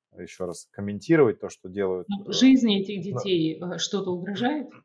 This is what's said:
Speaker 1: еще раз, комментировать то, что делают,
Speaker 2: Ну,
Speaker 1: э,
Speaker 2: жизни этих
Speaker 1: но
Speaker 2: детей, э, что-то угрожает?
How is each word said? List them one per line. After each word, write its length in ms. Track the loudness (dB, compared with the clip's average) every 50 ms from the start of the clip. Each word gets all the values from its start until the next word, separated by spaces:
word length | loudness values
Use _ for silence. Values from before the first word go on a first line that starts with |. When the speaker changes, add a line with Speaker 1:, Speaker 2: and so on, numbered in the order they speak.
| _ _ _ -16
Speaker 1:
еще 280 | -16 -14 -10 -8 -8
раз, 220 | -8 -8 -10 -14 _
комментировать 680 | -12 -8 -8 -8 -8 -6 0 4 6 6 6 4 4 -2
то, 80 | -6 -12
что 180 | -12 _ -16 -10
делают, 380 | -4 -2 -2 -2 -2 -4 -4 -8
Speaker 2:
Ну, 160 | -10 -10 -6 -6
Speaker 1:
э, 40 |
Speaker 2:
жизни 480 | 0 6 6 8 8 8 6 4 2 2
этих 220 | 0 -4 -6 -8 -6 -6
Speaker 1:
но 100 | -6 -6
Speaker 2:
детей, 400 | -2 0 0 0 0 0 -2 -4
э, 160 | -8 -8 -6 -6
что-то 320 | -6 -4 -4 -4 -4 -4
угрожает? 560 | -6 -6 -6 -8 -4 -2 -2 -2 -2 -2 -6 -10 -14 -20